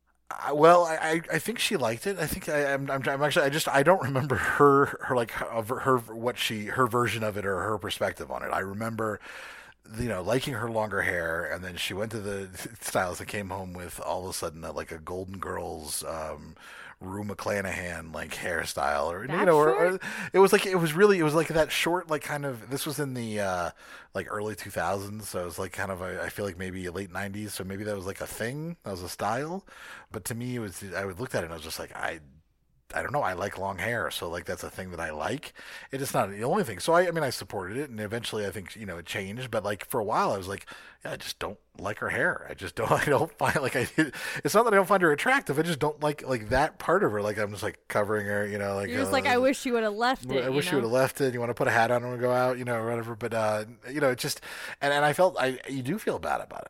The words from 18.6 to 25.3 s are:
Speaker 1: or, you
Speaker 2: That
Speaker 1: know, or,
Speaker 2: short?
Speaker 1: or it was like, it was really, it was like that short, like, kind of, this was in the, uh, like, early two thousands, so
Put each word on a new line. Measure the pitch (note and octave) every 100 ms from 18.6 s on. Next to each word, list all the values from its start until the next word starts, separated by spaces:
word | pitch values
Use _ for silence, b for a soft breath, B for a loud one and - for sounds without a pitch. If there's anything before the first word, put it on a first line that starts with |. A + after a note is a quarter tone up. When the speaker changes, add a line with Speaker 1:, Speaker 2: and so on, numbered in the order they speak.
| D#2+ - C#2+ D2 D#2
Speaker 1:
or, | F2+
you | B2+
Speaker 2:
That | E3+ F3+
Speaker 1:
know, | D3+
or, | D3+
Speaker 2:
short? | G#4 F3
Speaker 1:
or | F#3 B B F3+
it | F3+
was | G3
like, | G3+ G3
it | F#3
was | E3
really, | D#3 G#3 F#3+
it |
was | D#3
like | D#3 D3+
that | D#3+ D3+
short, | - E3 F3 E3
like, | D3+
kind | - D3 C#3+
of, | A#2+ G2+
this | C#3 D#3+
was | C3+
in | C#3+
the, | B2+ A2+ G#2
uh, | G2 F2+ E2+ B B B B
like, | G2 F2
early | G#2 G#2+
two | G2+ G#2
thousands, | F#2+ E2+ G2 G2+ G#2+
so | G2